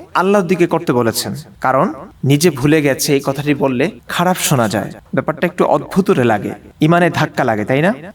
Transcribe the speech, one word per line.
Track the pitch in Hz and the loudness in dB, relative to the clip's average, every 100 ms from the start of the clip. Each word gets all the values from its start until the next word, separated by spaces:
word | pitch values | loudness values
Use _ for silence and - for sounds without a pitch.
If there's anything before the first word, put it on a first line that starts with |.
| 330 | -6
আল্লাহর | 156 185 202 175 | -2 2 2 2
দিকে | 180 175 | 0 2
করতে | 165 170 | 0 0
বলেছেন, | 123 113 - 110 135 - - | 2 0 -2 -6 -10 -14 -6
কারণ | 131 131 190 311 180 - | 0 2 0 -4 -16 -6
নিজে | 131 143 175 | 0 2 2
ভুলে | 131 147 156 | 2 2 2
গেছে | 143 127 - | 2 0 0
এই | 135 | 0
কথাটি | - 143 147 | 0 -4 -2
বললে | 139 139 123 165 - - | 0 0 0 -4 -6 -10
খারাপ | - 180 180 | -2 0 0
শোনা | - 135 110 | 0 0 0
যায়, | 104 98 - - | -2 -6 -12 -6
ব্যাপারটা | 139 127 156 180 | -4 -4 -4 -4
একটু | - | 0
অদ্ভুত | - 147 - 185 190 | 0 0 0 -2 2
লাগে, | 160 123 104 101 - - - | 2 2 0 -2 -10 -16 0
ইমানে | 151 175 170 | 2 4 2
ধাক্কা | 165 151 - | 0 -2 -2
লাগে, | 131 107 | -2 -2
তাই | 104 131 | 0 0
না? | 175 180 170 | 0 -2 -8